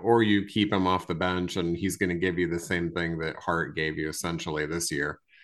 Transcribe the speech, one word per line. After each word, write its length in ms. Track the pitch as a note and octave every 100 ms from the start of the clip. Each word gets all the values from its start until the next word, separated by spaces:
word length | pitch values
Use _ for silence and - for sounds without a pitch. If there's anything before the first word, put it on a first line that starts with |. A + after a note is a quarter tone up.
or 180 | G#2 A#2
you 240 | G#2+ G2+ G2
keep 260 | A2 G2+
him 140 | G2 F#2
off 220 | F#2 -
the 80 | E2+
bench 400 | F#2 F2+ F2+ G2
and 200 | E2+ E2+
he's 220 | F#2 F2
gonna 160 | F#2
give 240 | E2+ F#2 F2
you 100 | E2+
the 120 | E2+
same 320 | - F2+ E2+
thing 260 | E2+ E2+ E2
that 200 | D#2+ -
Hart 380 | - E2 D#2 D2+
gave 220 | D#2 D#2+
you 100 | D#2
essentially 600 | - F2 E2 D#2+ D2+ D2+
this 240 | E2+ -
year. 280 | D2 D2 D2 _ -